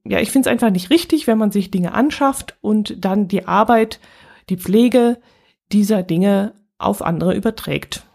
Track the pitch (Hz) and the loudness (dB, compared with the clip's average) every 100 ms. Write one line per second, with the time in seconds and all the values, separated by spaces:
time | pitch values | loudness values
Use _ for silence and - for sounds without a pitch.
0 | - 196 - 269 254 240 226 185 180 330 | -4 -2 0 2 2 2 2 0 2 0
1 | - 311 269 220 214 202 185 190 175 - | 2 -2 0 0 0 0 -2 -2 -2 0
2 | 277 - 277 262 - - - 214 208 190 | 0 0 -2 -2 -8 -10 -2 -2 -2 -4
3 | 190 196 196 202 - 180 220 233 220 - | -2 0 0 -2 0 0 4 2 2 -4
4 | _ - - - - 180 - 208 240 247 | _ -20 -20 -18 -8 -6 0 2 4 4
5 | 240 240 _ _ _ _ _ 202 202 214 | 2 0 _ _ _ _ _ 0 2 0
6 | 180 165 196 202 202 - _ - - 202 | 0 0 2 2 -2 -8 _ -6 -4 -2
7 | - 165 170 196 214 220 - 143 - - | -4 -2 -2 -2 -2 -6 -6 -8 -8 -14
8 | - | -16